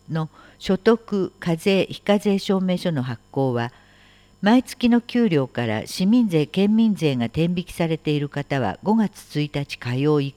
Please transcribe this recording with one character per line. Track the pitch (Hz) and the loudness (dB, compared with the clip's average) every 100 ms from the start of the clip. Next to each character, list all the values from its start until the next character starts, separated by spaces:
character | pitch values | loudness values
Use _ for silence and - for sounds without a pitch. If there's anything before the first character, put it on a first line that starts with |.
| - | -8
の | 160 160 - - - | -6 -6 -10 -20 -10
所 | - 185 | -4 0
得 | - 233 - 202 185 - | 2 2 0 -4 -4 -4
課 | - 165 | -4 -2
税 | 208 196 - | 0 0 0
非 | - | -4
課 | - 202 | 0 0
税 | 208 196 | 2 -2
証 | - 190 | 0 0
明 | 185 180 | 0 -2
書 | 185 | -2
の | 151 | -2
発 | 127 120 _ | -4 -8 _
行 | - 135 | -2 0
は、 | 120 120 - _ _ - _ _ _ | 0 -4 -8 _ _ -20 _ _ _
毎 | 196 247 | 2 2
月 | 247 - 247 | 2 -2 2
の | 240 | 2
給 | - 240 226 | 0 0 2
料 | 156 127 | 2 0
か | - 117 | -4 -4
ら | 107 - | -4 -6
市 | - 185 | -2 2
民 | 247 226 | 2 2
税、 | 165 147 | 0 0
県 | - 202 220 | 0 2 4
民 | 226 175 | 2 2
税 | 147 131 | 0 0
が | 117 | -2
天 | - 170 180 | -2 -2 -2
引 | - | -6
き | |
さ | - 170 | -4 -2
れ | 160 | -2
て | - | -2
い | 147 | -2
る | 143 | -2
方 | 143 143 139 | -6 -4 -2
は | 110 - | -2 -4
五 | 180 220 | 0 0
月 | 202 - - 147 | 0 -4 -8 -4
一 | 147 | -4
日 | 143 143 - | -4 -8 -8
火 | 120 123 | -6 -2
曜 | 147 151 | 2 2
以 | 139 | 0